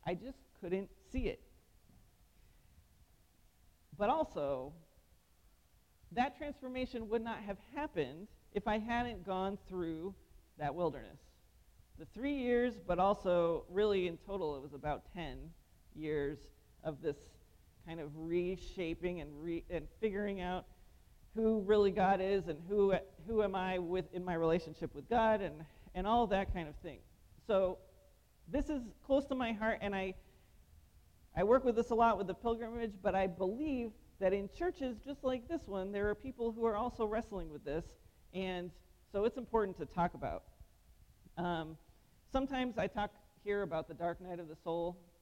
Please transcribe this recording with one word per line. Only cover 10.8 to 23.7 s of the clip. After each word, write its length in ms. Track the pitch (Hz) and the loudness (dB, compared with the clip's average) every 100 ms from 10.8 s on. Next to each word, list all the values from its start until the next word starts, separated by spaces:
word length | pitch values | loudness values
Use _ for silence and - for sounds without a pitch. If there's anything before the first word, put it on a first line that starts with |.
| 170 139 107 - - - - - - - - - | 0 -2 -12 -18 -20 -20 -20 -20 -20 -20 -20 -18
The 80 | 160 | -16
three 220 | 202 277 285 | -6 -4 -2
years, 400 | 247 240 247 208 180 | 2 4 4 0 -2
but 140 | 175 | 4
also 680 | 190 202 190 175 170 160 - | 4 4 4 4 4 2 -2
really 400 | 180 208 196 180 | 2 4 4 0
in 100 | 170 | -4
total 380 | - 196 160 143 | -6 -4 -2 -4
it 60 | |
was 120 | 139 | -8
about 380 | 143 151 135 - 180 | -6 -4 -4 -6 -10
ten 220 | 156 127 151 165 _ - - - | -8 -8 -14 -16 _ -20 -20 -8
years 420 | 156 151 143 151 - - - - | -2 0 -2 -4 -14 -20 -20 -8
of 180 | - 143 | -8 -4
this 160 | 156 143 - - - - - - 175 | -4 -4 -10 -20 -20 -20 -20 -20 -12
kind 120 | 165 | -10
of 120 | 151 | -10
reshaping 1040 | 151 160 175 175 185 - - 165 170 175 180 | -8 -2 0 0 -4 -8 -6 -4 -2 -4 -4
and 100 | 147 147 | -8 -8
re-, 240 | 165 165 - | -6 -6 -4
and 160 | 175 151 - | -6 -6 -2
figuring 420 | 220 196 208 196 | -2 0 -2 -2
out 240 | 180 185 - - - - - - - 220 | -2 -4 -6 -20 -20 -20 -20 -20 -8 2
who 240 | 220 220 | 4 4
really 300 | 196 214 202 | 6 6 6
God 300 | 190 190 196 | 6 6 6
is 260 | 190 196 165 | 4 2 0
and 100 | 151 170 | -6 0
who, 240 | 208 196 185 - - 170 | 4 6 6 0 -16 -2
who 160 | 220 | 2
am 120 | 208 190 | 2 2
I 220 | 185 | 0